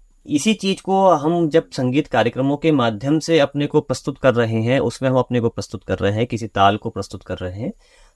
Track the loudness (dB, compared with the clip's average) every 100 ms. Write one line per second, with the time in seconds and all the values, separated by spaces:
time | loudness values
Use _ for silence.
0 | _ _ -4 -2 0 0 -2 -4 -2 2
1 | 4 4 2 0 2 0 0 -2 -2 -2
2 | 0 0 0 0 -2 0 2 2 0 -2
3 | -2 0 2 2 2 0 0 0 0 -4
4 | -6 -2 2 2 0 0 0 0 0 -2
5 | 0 0 0 0 -2 -4 -10 -10 -6 -2
6 | -2 -2 -2 -4 -4 2 2 2 -4 -10
7 | -10 -14 -12 -10 -10 -10 -10 -12 _ _
8 | _